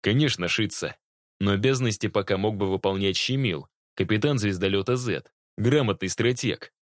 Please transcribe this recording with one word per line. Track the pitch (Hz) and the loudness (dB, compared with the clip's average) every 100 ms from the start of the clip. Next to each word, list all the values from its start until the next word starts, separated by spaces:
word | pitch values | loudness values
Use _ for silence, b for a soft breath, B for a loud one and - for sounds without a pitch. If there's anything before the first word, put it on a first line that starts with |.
Конечно, | - 120 151 104 87 | 2 2 2 0 -2
Шица, | - 107 - 78 - _ _ _ _ | -2 -2 -4 -8 -10 _ _ _ _
но | 98 | 0
обязанности | 101 123 131 123 101 107 | 2 2 2 0 -2 -2
пока | 107 98 95 | -2 0 0
мог | 104 104 | 0 0
бы | 101 | -2
выполнять | 95 98 98 98 92 | 0 -2 0 0 0
Щемил, | - 131 127 78 - _ _ - | -2 -2 -2 -4 -8 _ _ -6
капитан | 85 107 143 139 | 0 2 2 2
звездолёта | 104 92 95 98 98 127 | 0 0 0 0 0 -2
Зет, | 123 80 - _ _ - | -2 -4 -8 _ _ -2
грамотный | 110 147 120 98 95 | 2 4 2 0 -4
стратег. | - 113 127 117 - - _ | 0 0 0 -2 -4 -10 _